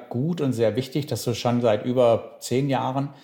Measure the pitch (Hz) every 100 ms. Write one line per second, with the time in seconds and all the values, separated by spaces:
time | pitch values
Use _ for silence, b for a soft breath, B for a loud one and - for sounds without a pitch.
0 | - 123 156 170 135 113 110 104 127 151
1 | 139 110 123 110 120 120 120 107 123 127
2 | 120 107 - - - 127 139 127 127 135
3 | 143 B